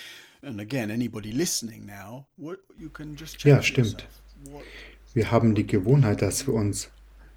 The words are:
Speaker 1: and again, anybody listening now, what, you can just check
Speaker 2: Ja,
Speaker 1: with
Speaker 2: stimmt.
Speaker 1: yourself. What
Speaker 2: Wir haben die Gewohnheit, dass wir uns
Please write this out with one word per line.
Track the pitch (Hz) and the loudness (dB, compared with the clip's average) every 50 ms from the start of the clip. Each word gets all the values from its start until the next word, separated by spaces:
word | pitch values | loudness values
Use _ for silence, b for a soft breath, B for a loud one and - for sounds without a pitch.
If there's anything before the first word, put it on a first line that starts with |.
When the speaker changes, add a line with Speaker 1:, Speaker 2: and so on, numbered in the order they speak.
| B B B B B B B B | B B B B B B B B
Speaker 1:
and | B 143 120 101 | B -12 -10 -10
again, | 104 107 139 135 110 104 | -8 -6 -4 -4 -4 -2
anybody | 107 117 127 113 107 110 101 107 | -2 -4 -4 -4 -6 -8 -8 -6
listening | 110 131 170 175 - - 120 110 110 107 104 | -2 -2 -2 -2 -2 -4 -6 -8 -12 -14 -16
now, | 101 101 101 98 101 120 135 139 _ _ | -16 -16 -16 -16 -16 -16 -18 -18 _ _
what, | - 147 156 185 - _ _ - | -16 -14 -14 -14 -14 _ _ -20
you | - 165 151 | -18 -18 -16
can | - - 151 151 151 | -14 -14 -14 -14 -14
just | 147 160 156 - | -14 -14 -16 -4
check | - - 143 | 2 6 8
Speaker 2:
Ja, | 143 | 8
Speaker 1:
with | - - | 8 6
Speaker 2:
stimmt. | - - 135 120 | 2 2 2 0
Speaker 1:
yourself. | 107 - - - - - - - - - - 139 139 | 0 0 -6 -12 -16 -20 -20 -20 -20 -20 -20 -18 -16
What | 143 143 135 B B B B B B B - - - | -16 -16 -18 B B B B B B B -10 -4 -2
Speaker 2:
Wir | 113 104 - | 0 2 4
haben | 117 117 113 113 104 | 4 4 6 6 4
die | 110 104 | 4 2
Gewohnheit, | - - 104 92 110 139 147 127 104 101 - | 2 0 2 4 4 6 6 6 4 4 2
dass | 107 95 - - - | 0 0 0 -2 -2
wir | - 117 | -2 0
uns | 110 104 101 98 - - - - - - - - b b b b | 0 0 0 -2 -4 -8 -12 -14 -20 -20 -20 -20 b b b b